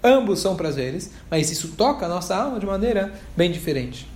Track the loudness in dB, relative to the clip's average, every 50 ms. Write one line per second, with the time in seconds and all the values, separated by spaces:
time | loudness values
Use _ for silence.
0 | 8 8 6 6 6 2 0 0 0 -2 0 0 -2 -2 -2 -2 -4 -4 -4 -6
1 | -10 -10 -14 -18 -8 -2 0 0 0 0 -2 -4 -8 -8 0 2 2 2 2 0
2 | -2 -4 -4 -4 -2 -2 -2 0 0 -2 -2 -4 -2 -2 0 0 0 2 2 0
3 | 0 -2 -6 -14 -16 -8 0 2 2 2 2 -2 -2 -2 -2 -2 -2 -4 -8 -12
4 | -14 -16 -16